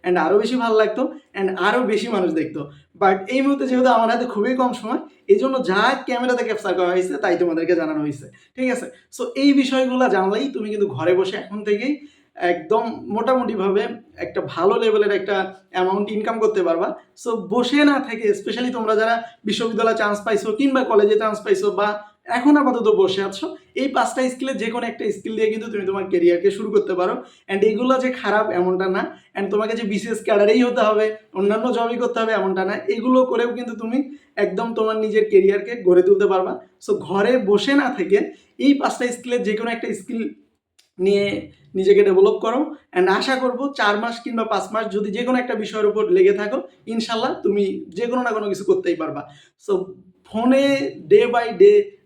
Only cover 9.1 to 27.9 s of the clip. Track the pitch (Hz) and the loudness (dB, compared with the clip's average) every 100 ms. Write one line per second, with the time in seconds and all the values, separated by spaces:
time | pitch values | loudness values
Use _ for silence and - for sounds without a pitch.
9.1 | - 247 269 285 277 262 262 262 254 247 | -10 -8 2 4 4 2 0 0 2 2
10.1 | 190 190 220 277 - 214 208 190 131 160 | 2 2 0 -2 -6 -6 -2 -2 0 0
11.1 | 180 190 196 - 208 202 208 254 294 - | 2 0 -4 -10 -8 -2 -2 -2 -6 -8
12.1 | _ _ - 175 170 160 220 233 - - | _ _ -4 -2 -2 0 -2 0 -8 -6
13.1 | 208 240 262 214 220 196 196 240 - _ | -4 0 0 0 -2 0 0 -2 -8 _
14.1 | - - 202 139 - 185 233 226 214 208 | -12 -8 -6 -6 0 0 2 2 2 2
15.1 | 202 - 196 190 - _ 185 185 196 202 | 0 0 -2 -4 -10 _ -2 -2 -2 -2
16.1 | 214 214 226 214 196 170 165 208 - _ | -4 -4 0 0 0 0 0 -2 -6 _
17.1 | _ 240 226 180 240 240 285 294 269 - | _ -6 -6 -2 -2 0 2 4 2 -4
18.1 | 226 214 190 - 220 247 247 220 220 226 | -4 -2 -2 -4 -4 -4 -4 0 0 2
19.1 | 233 233 _ 208 202 233 220 226 220 208 | -2 -4 _ -6 -2 -2 0 0 2 -2
20.1 | 208 233 202 214 214 277 262 240 214 208 | -2 -2 -2 -2 0 2 2 2 4 4
21.1 | 214 220 208 220 185 208 185 208 208 - | 2 0 -4 0 0 0 0 -2 -4 -12
22.1 | _ - 240 277 294 262 233 214 185 185 | _ -6 0 4 4 4 2 2 4 2
23.1 | 190 196 - 339 - _ - 277 262 226 | 2 -4 -6 -10 -10 _ -4 -2 0 0
24.1 | - 254 247 262 208 226 233 226 - 214 | 0 -2 -2 -6 -4 -4 -4 -6 -6 -6
25.1 | - - 220 220 220 226 208 185 196 185 | -4 -6 0 0 0 -6 -4 -4 -4 -2
26.1 | 180 170 175 190 196 208 202 196 180 185 | 2 4 4 2 0 0 0 0 -2 -2
27.1 | 254 - _ - 196 214 208 254 | -4 -10 _ -6 0 2 2 0